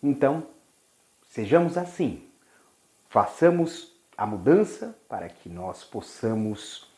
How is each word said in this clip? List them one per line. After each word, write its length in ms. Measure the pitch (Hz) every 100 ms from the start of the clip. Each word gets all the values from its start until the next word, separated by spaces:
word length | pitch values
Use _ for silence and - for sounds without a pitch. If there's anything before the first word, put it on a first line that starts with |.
Então, 420 | 143 139 139 160 - - _ _ _ _ _ _ _
sejamos 440 | - 104 160 175 170
assim. 480 | 170 - 160 - - _ _ _ _ _ _ _ _
Façamos 800 | 170 147 - 170 170 165 - - _ _ -
a 120 | 104
mudança 680 | 107 92 180 214 - - - _
para 180 | 107 85
que 220 | - -
nós 340 | 87 92 87
possamos 1040 | - 110 - - 113 110 107 104 - - -